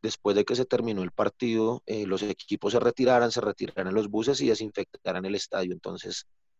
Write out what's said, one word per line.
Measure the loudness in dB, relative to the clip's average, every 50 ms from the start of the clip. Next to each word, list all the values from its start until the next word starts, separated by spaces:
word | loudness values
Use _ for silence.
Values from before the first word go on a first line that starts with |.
| -6
después | -6 -6 -2 0 2 4
de | 4 4
que | 2 2
se | 0 0
terminó | 2 2 0 0 0 -2 -2 -4
el | -4 -2
partido, | 0 0 0 0 -2 -2 0 2 2 2 2 0 -2 -4
eh, | -6 -6 -4 -2
los | -2 -2 -2 -2
equipos | -2 -4 -6 -6 -6 -4 -2 0 2 2
se | 4
retiraran, | 4 2 2 4 4 4 6 6 4 2
se | 0 0
retiraran | -2 -2 -2 -4 -6 -8 -4 -4 -4 0 0
los | 0 0 0
buses | 0 0 0 0 0 2
y | 2 2
desinfectaran | 2 2 0 -6 -6 -6 -8 -8 -8 -10 -6 -6 -4 -4 -4
el | -4 -4
estadio. | -4 -4 -4 -4 -4 -2 -4 -4
Entonces, | -6 -8 -10 -10 -10 -10 -10 -10 -10 -12 _ _ _ _ _ _ _